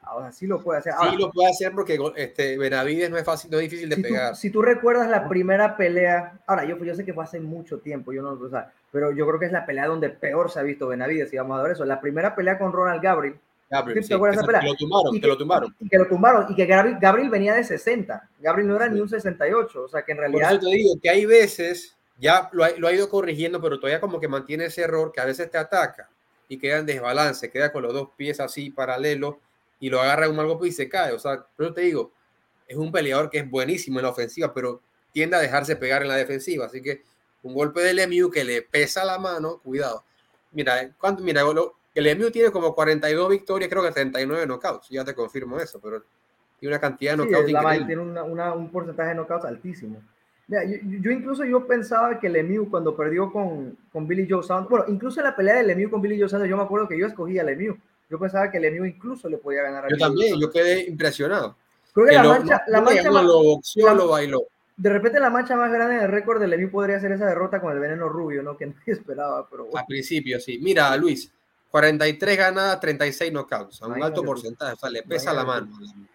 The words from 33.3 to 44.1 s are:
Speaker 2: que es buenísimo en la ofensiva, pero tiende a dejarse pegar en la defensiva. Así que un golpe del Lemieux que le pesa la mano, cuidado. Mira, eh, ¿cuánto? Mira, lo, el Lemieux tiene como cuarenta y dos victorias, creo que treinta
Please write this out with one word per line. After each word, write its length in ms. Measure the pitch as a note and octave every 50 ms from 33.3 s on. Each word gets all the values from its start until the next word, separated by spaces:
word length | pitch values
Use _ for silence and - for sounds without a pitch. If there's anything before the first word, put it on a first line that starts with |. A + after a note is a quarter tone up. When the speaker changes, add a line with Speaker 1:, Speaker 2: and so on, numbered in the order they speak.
Speaker 2:
que 80 | D3+ D3+
es 120 | C#3+ C3+
buenísimo 480 | B2 C3+ B2+ C3+ F3 - - C#3 C3 B2+
en 60 | B2+
la 60 | C3
ofensiva, 420 | B2 - A#2+ A2+ - - E3 D3 -
pero 260 | - B2+ B2 B2 - _ _ _ _ _ _ _
tiende 240 | D3 D#3 E3 F3+
a 40 | F3
dejarse 360 | D#3 C3+ C3 C#3+ C#3+ C#3 D#3+
pegar 260 | - C3+ B2+ C3 C#3+ C#3
en 60 | C#3
la 80 | C3+
defensiva. 500 | C3+ C3 C3 C#3 C3+ C3 - F3 D3 B2
Así 160 | A2 - C3 B2+
que 200 | C#3 C#3+ C#3 _ _ _ _ _ _ _ _ _
un 120 | B2 B2+
golpe 260 | C3+ D3 D3+ D3+ E3+
del 160 | F3 F3+ F3+
Lemieux 340 | F#3 F#3+ F#3 F3 F3 F3+ F3 F3
que 120 | D#3 C3+
le 180 | B2 B2 A#2+ -
pesa 420 | _ - D3 D3 C#3 - F#3+ F#3+
la 140 | F#3+ F#3 F#3
mano, 400 | F#3+ F#3+ F3+ E3 D#3 D#3+ E3+ E3+
cuidado. 460 | _ C3 C3 C#3 C#3+ C3 A#2 G#2+ _ _ _ _ _ _ _ _ _ _ _
Mira, 300 | D3+ C#3+ C3 B2 B2+ C3
eh, 100 | C3+ _ _
¿cuánto? 240 | - F#3+ G3 F#3 F#3
Mira, 200 | F3+ D3+ C#3+ C#3+
lo, 320 | D3 D#3 D#3+ F3 - - _ _ _ _
el 100 | D3+ D3
Lemieux 280 | D3+ D3+ F3+ A3 A#3 A3+
tiene 180 | A#3 A#3 A3
como 240 | G3+ F#3+ E3 D#3+ D#3+
cuarenta 360 | D#3+ D3+ D3+ D#3 D#3 D3 D3+
y 40 | D#3
dos 140 | E3 F3+ F#3
victorias, 420 | G3 G3 G3 - F#3+ F#3+ F#3+ F3+
creo 120 | F#3 F#3+ F#3
que 80 | E3+
treinta 300 | D3+ C#3 C#3 C3